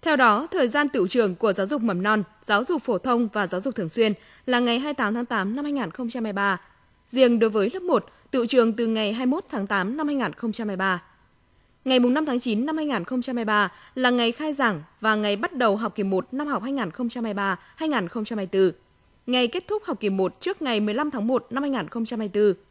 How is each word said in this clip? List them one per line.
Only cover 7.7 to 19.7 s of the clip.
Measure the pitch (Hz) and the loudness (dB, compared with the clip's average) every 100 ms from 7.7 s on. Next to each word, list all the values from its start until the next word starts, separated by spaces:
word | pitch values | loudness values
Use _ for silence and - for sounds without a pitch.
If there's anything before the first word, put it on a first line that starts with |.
lớp | 381 | -2
một, | 359 254 - _ _ | 0 0 0 _ _
tựu | 269 233 | -2 2
trường | 262 226 | 4 4
từ | 220 226 | 2 0
ngày | 220 214 | 0 -2
hai | 220 254 | 0 0
mươi | |
mốt | 302 - | 0 -2
tháng | 262 196 | -6 -2
tám | 202 185 285 | 0 0 -2
năm | 302 | -2
hai | 285 | -2
nghìn | 208 | -2
không | - 226 | -4 -6
trăm | 208 214 | -4 -6
hai | 185 | -2
mươi | |
ba. | 190 180 - _ _ _ _ _ _ _ | 0 0 -4 _ _ _ _ _ _ _
Ngày | 262 254 | 2 4
mùng | 247 | 4
năm | 269 302 | 2 2
tháng | 247 | -2
chín | 247 214 277 | 0 -2 -2
năm | 320 | -4
hai | 302 | -2
nghìn | 233 | -4
không | 170 254 | -2 -4
trăm | 240 240 | -4 -4
hai | |
mươi | 220 | 0
ba | 208 190 - - | 2 2 -2 -14
là | - 254 | 0 2
ngày | 247 233 | 2 0
khai | 233 311 | -2 -6
giảng | 285 247 170 151 _ | 0 0 0 -8 _
và | 220 | 0
ngày | 214 208 202 | 0 0 0
bắt | 330 | -2
đầu | 294 240 196 | 0 2 2
học | 214 | -2
kỳ | - | -4
một | 190 185 - | 0 0 -2
năm | 262 294 | -6 -2
học | 247 | -4
hai | 226 | -2
nghìn | 277 196 | -4 -4
không | 156 240 | -4 -6
trăm | 247 | -4
hai | 226 | -4
mươi | 202 | -2
ba, | 196 180 - - | -2 -2 -8 -6
hai | 320 | -2
nghìn | 269 175 | 0 -2
không | 240 | -6
trăm | 214 220 | -6 -6
hai | 190 | -2
mươi | |
tư. | 190 185 160 _ _ _ _ - | 2 2 2 _ _ _ _ -2
Ngày | 254 247 | 0 0
kết | 359 | -2
thúc | - | -4